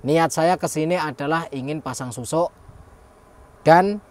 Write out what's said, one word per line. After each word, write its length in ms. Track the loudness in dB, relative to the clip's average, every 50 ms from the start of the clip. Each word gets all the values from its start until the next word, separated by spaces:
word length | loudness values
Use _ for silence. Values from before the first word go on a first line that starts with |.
niat 320 | 0 2 2 2 2 2 0
saya 240 | 0 2 2 2 2
ke 80 | -2
sini 320 | -4 -2 -2 -2 0 0 -2
adalah 480 | -2 -4 -6 -6 -4 -2 -2 -2 -4 -6 -10
ingin 240 | -8 -8 -6 -8 -8
pasang 320 | -8 -8 -8 -8 -8 -10
susuk 400 | -10 -10 -8 -4 -2 -2 -2 -2 -4 -14 -20 -20 -20 -20 -20 -20 -20 -20 -20 -20 -20 _ -20 -20 -20 -20 -20 -20 -20 -4
dan 400 | 4 6 6 6 6 2 -2 -6 -10 -16